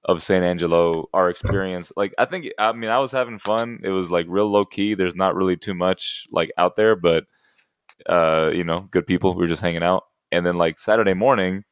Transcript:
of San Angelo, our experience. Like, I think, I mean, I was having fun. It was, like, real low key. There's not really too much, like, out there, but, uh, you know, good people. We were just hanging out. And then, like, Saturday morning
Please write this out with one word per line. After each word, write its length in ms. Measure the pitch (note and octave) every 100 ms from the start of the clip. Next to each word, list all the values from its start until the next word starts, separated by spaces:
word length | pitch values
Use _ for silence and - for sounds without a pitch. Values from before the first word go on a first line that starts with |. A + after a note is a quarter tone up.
| -
of 180 | F2
San 200 | - F#2+
Angelo, 640 | F2+ F2 E2+ E2+ E2+ E2 -
our 160 | F#2+ F2+
experience. 640 | F2 G2+ G2+ F#2+ F2+ E2+ -
Like, 180 | G2 -
I 80 | B2+
think, 220 | F3+ C#3 -
I 140 | G#2+
mean, 180 | A#2 A2+
I 100 | A#2+
was 120 | C3+
having 260 | C3 A#2+ G#2+
fun. 420 | G#2 A2 A#2 A#2
It 60 | G2
was, 200 | F#2+ F2+
like, 160 | F2 E2+
real 200 | F#2+ G#2
low 160 | G2+ G2
key. 280 | - G2+ G2+
There's 200 | F#2 F2
not 200 | F#2+ F2+
really 220 | F#2+ F2
too 160 | -
much, 540 | F2+ F#2 F#2 - - -
like, 200 | E2 E2 -
out 180 | F2+ -
there, 200 | A2 G#2
but, 300 | E2+ E2 - _ _ _ _ _ - _ -
uh, 420 | F2 D#2+ D#2+ D#2
you 100 | E2
know, 240 | E2+ E2 G2
good 140 | - -
people. 280 | F2+ F#2+ F2+
We 60 |
were 60 | F2
just 140 | E2
hanging 220 | F2 E2+
out. 200 | E2+ F#2 _ _ _
And 140 | F2 F2
then, 100 | F2
like, 240 | E2 D#2+
Saturday 340 | - A2+ G2
morning 500 | F#2 A#2+ A#2+ F#2 F#2+ -